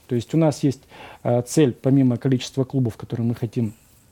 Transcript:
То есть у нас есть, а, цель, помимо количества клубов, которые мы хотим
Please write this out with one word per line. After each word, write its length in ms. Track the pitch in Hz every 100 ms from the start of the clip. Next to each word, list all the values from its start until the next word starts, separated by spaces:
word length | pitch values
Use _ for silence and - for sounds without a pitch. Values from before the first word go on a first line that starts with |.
| -
То 80 | 120
есть 180 | -
у 40 | 156
нас 260 | 160 -
есть, 180 | 143 - _ - - -
а, 180 | 123 120
цель, 300 | 120 - 143
помимо 440 | - 135 139 131 117
количества 460 | 135 127 - -
клубов, 340 | 127 139 120 -
которые 280 | - 120 117
мы 80 | 120
хотим 380 | 110 - 110 - _ _ _